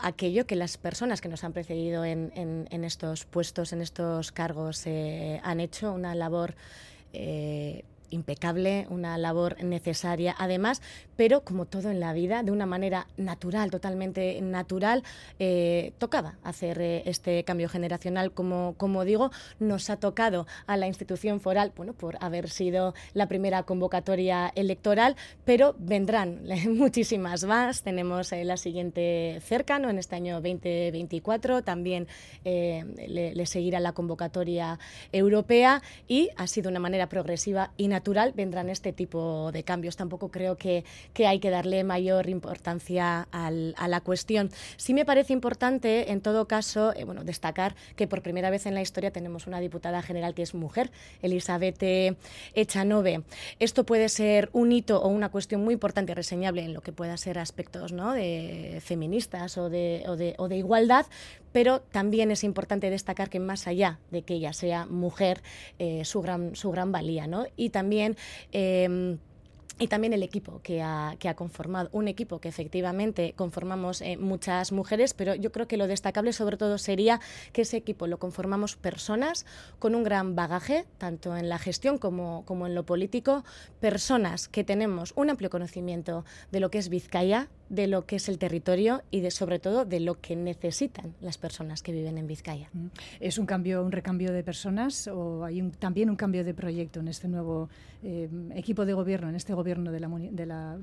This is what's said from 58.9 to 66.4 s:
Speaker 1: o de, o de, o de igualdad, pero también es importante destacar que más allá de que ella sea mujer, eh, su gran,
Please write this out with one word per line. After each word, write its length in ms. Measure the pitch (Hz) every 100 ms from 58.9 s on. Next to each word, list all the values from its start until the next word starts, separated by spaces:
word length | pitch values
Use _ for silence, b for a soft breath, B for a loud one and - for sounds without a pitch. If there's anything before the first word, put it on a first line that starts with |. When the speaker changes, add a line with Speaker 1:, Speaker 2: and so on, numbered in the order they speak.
| 170 160 214 226 180 175 185
Speaker 1:
o 120 | 175
de, 320 | 175 175 170 -
o 80 | 165
de, 180 | 170 -
o 100 | 185
de 80 | 185
igualdad, 500 | 185 226 226 254 311 B B B -
pero 280 | 240 233 262
también 500 | - 202 202 220 220
es 120 | 208
importante 480 | 208 196 196 202 196
destacar 380 | 190 196 190 196
que 100 | 185
más 280 | 185 190 180
allá 320 | 180 190 160 -
de 120 | 175
que 120 | 165
ella 200 | 170 151
sea 320 | 147 175 170 170
mujer, 560 | 175 175 - 190 180 - B B -
eh, 260 | 170 160
su 180 | 156 208
gran, 340 | 185 175